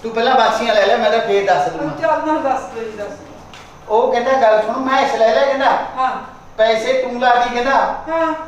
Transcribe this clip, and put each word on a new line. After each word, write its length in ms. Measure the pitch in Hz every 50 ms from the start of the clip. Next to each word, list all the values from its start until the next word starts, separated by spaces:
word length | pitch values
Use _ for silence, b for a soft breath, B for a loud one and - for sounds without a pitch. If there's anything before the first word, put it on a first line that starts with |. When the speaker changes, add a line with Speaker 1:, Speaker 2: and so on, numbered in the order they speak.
| -
Speaker 1:
"ਤੂੰ 80 | 226
ਪਹਿਲਾਂ 240 | 226 226 233 262 254
ਬਾਸੀਆਂ 400 | 226 220 214 - - 240 220 208
ਲੈ 100 | 208 190
ਲੈ, 120 | 202 -
ਮੈਂ 140 | 220 220 208
ਤਾਂ 80 | 220 226
ਫੇਰ 260 | - 196 202 196 196
ਦੱਸ 240 | 190 180 - - 165
ਦੂੰਗਾ।" 380 | 165 302 294 - - - 320
Speaker 2:
ਚੱਲ, 200 | 320 311 320 311
ਨਾ 120 | 311 311 311
ਦੱਸ 220 | - 262 247 -
ਦਿਓ 220 | - - 226 226 220
ਜੀ, 140 | 214 208
ਦੱਸ 100 | 208 202
ਦਿਓ। 880 | 190 - - - - - - - - - - - - - - - - 214
Speaker 1:
ਉਹ 160 | 226 254 233
ਕਹਿੰਦਾ, 200 | 240 240 240 262
"ਗੱਲ 300 | 262 262 233 214 214 214
ਸੁਣ, 140 | 214 226 -
ਮੈਂ 240 | 269 262 262 269 277
ਇਸ 140 | 277 262 240
ਲੈ 200 | 220 220 226 220
ਲੈ," 100 | 277 277
ਕਹਿੰਦਾ। 260 | 277 262 262 262 233 - - - - -
Speaker 2:
ਹਾਂ। 380 | 262 262 262 - - - - - - - - -
Speaker 1:
ਪੈਸੇ 360 | - 220 226 220 220 220 247 262
ਤੂੰ 280 | 262 247 247 240 240
ਲਾ 140 | 254 247 240
ਦੀ 180 | 240 240 233 240
ਕਹਿੰਦਾ। 220 | 240 247 269 269 220 - - - - - 311
Speaker 2:
ਹਾਂ। 240 | 320 330 320 320 320 - -